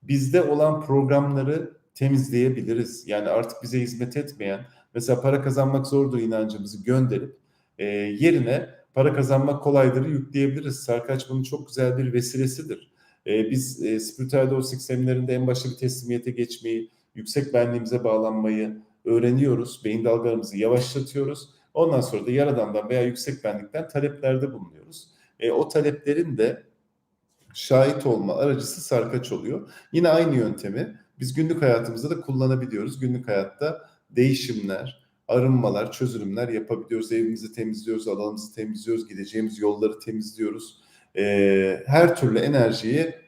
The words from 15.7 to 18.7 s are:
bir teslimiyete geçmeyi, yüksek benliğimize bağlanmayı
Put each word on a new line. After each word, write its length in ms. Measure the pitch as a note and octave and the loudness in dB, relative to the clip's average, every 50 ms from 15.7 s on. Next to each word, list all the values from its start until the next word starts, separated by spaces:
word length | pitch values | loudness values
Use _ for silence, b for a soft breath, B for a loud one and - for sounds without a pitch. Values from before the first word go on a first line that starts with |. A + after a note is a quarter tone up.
bir 60 | B2+ | -8
teslimiyete 560 | - C3 B2 B2 - A#2+ A#2+ A#2+ A#2+ A#2+ B2+ | -4 -4 -4 -4 -4 -6 -4 -4 -4 -4 -6
geçmeyi, 600 | B2+ A#2+ A#2+ A#2 - - - A2+ A2+ A2+ A2+ b b b b b _ | -4 -4 -4 -4 -6 -10 -6 -4 -4 -4 -6 b b b b b _
yüksek 380 | A2 G#2+ - - C#3+ C3+ C#3 - | -16 -12 -4 -4 -4 -4 0 2
benliğimize 500 | A#2+ A#2+ A#2+ A#2+ A#2+ A#2 A2 A#2+ B2 A#2+ | 2 2 2 0 -4 -4 -2 -4 -2 0
bağlanmayı 800 | A#2 A2 A2 A2 A2 A2 A2 G#2+ A2 A2 G#2+ G#2+ G#2+ | 2 2 2 2 0 -2 -2 0 0 0 0 -2 -4